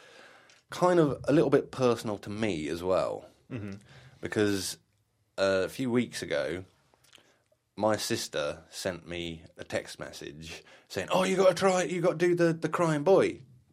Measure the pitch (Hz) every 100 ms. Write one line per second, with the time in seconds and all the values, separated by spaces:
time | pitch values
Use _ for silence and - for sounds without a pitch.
0 | - - - - - _ - - 180 180
1 | 147 123 - 147 123 139 - - 127 117
2 | 117 101 - 104 110 82 76 82 92 90
3 | 62 50 - _ - 123 104 101 - -
4 | - - - 113 104 98 90 - _ _
5 | _ _ _ - 98 95 87 104 131 123
6 | 117 - 85 76 69 87 95 _ _ _
7 | _ - _ _ _ _ _ - 104 104
8 | - 117 - 78 73 80 - - 95 87
9 | 82 87 85 82 82 - - - - -
10 | - - 80 76 80 - - - - 98
11 | 90 180 185 185 190 165 190 180 160 180
12 | 175 160 180 170 170 165 160 170 165 151
13 | 147 185 101 - - - _